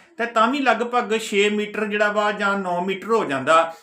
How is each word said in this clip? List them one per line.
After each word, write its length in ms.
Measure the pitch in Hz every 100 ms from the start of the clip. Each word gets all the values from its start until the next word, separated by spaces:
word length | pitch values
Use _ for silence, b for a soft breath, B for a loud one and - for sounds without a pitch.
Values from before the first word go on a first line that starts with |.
| B -
ਤਾਂ, 100 | 226
ਤਾਂ 220 | 233 226
ਵੀ 100 | 285
ਲਗਭਗ 600 | 262 220 240 247 202 220
ਛੇ 320 | 220 202 208
ਮੀਟਰ 340 | 208 208 208
ਜਿਹੜਾ 280 | 214 208 214
ਵਾ, 200 | 208 208
ਜਾਂ 260 | 202 202 202
ਨੌ 220 | 190 175
ਮੀਟਰ 300 | 190 185 190
ਹੋ 140 | 226
ਜਾਂਦਾ 500 | 180 135 131 160 165 B